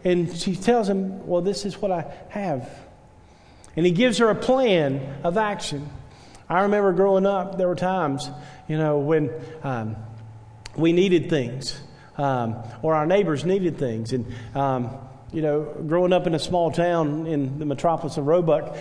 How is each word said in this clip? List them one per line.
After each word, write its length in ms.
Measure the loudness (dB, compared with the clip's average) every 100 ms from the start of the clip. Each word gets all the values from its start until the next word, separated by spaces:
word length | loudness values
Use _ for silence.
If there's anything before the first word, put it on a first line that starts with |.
and 320 | 0 2 0 -2
she 180 | -4
tells 340 | -2 2 2 2
him, 380 | 0 -2 -6 -2
"Well, 140 | 0
this 240 | 0 -2
is 160 | -6 -4
what 100 | -2
I 140 | -2 -4 -12 -12
have." 420 | -8 -4 -4 -6 -16 -20 -20 -20 -20 -20 -20 -20 -20 -10 0
And 100 | 2
he 60 |
gives 260 | 4 4 4
her 100 | 2
a 60 |
plan 880 | 2 2 4 4 4 2 0 -6 -4
of 140 | -2 0
action. 500 | 0 -2 -6 -8 -10 -14 -18 -20 -20 -18 -2
I 140 | 2
remember 300 | 4 4 4
growing 340 | 4 4 4 4
up, 300 | 2 -2 -2
there 120 | -2
were 80 | 0
times, 540 | 0 0 0 -2 -6 -12 -16 -16 -6
you 100 | -2
know, 220 | 2 2
when, 320 | 2 2 2 -4 -12 -10
um, 340 | -6 -6 -6 -8 -12 -16 -18 -20 -20 -20 -12 0
we 160 | 4
needed 380 | 4 4 4 2
things, 500 | -2 -2 -6 -8 -10 -12 -20 -16 -4
um, 400 | -2 0 -2 -4 -10 -6
or 120 | 0
our 120 | 2 2
neighbors 380 | 2 2 0
needed 340 | 0 0 0 -2
things. 340 | -4 -4 -4
And, 140 | -4 -4 -10 -10
um, 360 | -2 0 0 -2 -8 -16 -20 -12
you 100 | -4
know, 200 | 0 0 -2 -6 -2
growing 260 | 2 4
up 140 | 4 2
in 80 |
a 40 | -2
small 320 | 0 0 0
town 540 | 2 2 2 2 0 -2
in 320 | -2 -2 -4
the 80 | -4
metropolis 500 | 0 0 0 -2 -4
of 100 | 2
Roebuck, 500 | 4 4 2 0 -10